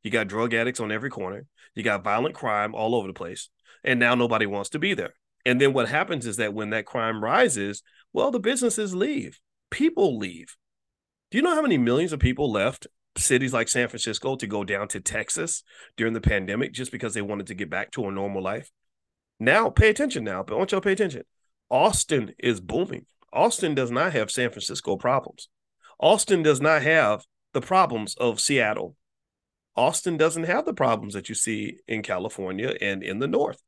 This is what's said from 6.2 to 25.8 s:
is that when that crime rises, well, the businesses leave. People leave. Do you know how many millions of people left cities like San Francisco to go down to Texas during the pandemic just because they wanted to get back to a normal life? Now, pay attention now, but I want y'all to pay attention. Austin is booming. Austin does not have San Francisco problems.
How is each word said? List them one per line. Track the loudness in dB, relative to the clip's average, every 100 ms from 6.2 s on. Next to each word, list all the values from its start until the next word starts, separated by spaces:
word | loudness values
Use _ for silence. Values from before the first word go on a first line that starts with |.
| -6
is | -2
that | -2
when | -2 -4
that | -4 -4
crime | -4 -2 -2
rises, | 0 2 2 0 -4 -6 _ _ _
well, | 0 0
the | 0
businesses | -2 0 0 -2 -4
leave. | -2 -2 -2 -8 -16 _ _ _
People | 0 2 4 2 2
leave. | -6 -10 -18 -20 _ _ _ _ _ _ _
Do | 0
you |
know | 2
how | 2
many | 2 2
millions | 4 2 0
of | 2
people | 0 2 -2
left | 0 0 -2 -18 _ _ -4
cities | 2 2 2
like | 0 0
San | 0 0
Francisco | -2 -6 -4 -4 -4
to | -4
go | -4
down | -2 -4 -4
to | -6
Texas | -4 -4 -4 -4 -4 -6 _ -20 -20 -2
during | -2
the | 2
pandemic | 2 2 0 -4 -4
just | -6 -10
because | -8 -6
they | -6
wanted | -6 -6 -8
to |
get | -10 -6
back | -6 -6
to | -6 -6
a |
normal | -4 -4 -4
life? | -4 -6 -10 _ _ _ _ _ _ _
Now, | 4 4 4
pay | 4 4
attention | 4 -2 -2
now, | -6 -6
but | -4
I | -2
want | 0
y'all | 0
to | 0
pay |
attention. | 0 0 -2 -14 _ _ _ _
Austin | 4 4 2 0 0 0 -2
is | 0 0
booming. | -2 -4 -2 -6 -12 _ _
Austin | 2 2 2 0
does | 0 0
not | 0 2
have | 0 -2
San | -2 -2
Francisco | -2 -8 -6 -4 -2
problems. | 0 0 -2 -18 -20 _ _ _